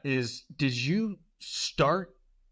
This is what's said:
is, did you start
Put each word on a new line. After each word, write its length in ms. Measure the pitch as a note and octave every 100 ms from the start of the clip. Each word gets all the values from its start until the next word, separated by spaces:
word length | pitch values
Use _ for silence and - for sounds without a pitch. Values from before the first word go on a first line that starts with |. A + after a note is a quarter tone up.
is, 400 | C#3 C3 A#2+ - -
did 180 | - C#3
you 460 | A#2+ B2+ G3 A3 F#3 _ _
start 720 | - - - - C#3+ F3+ F3+ _ _ _ _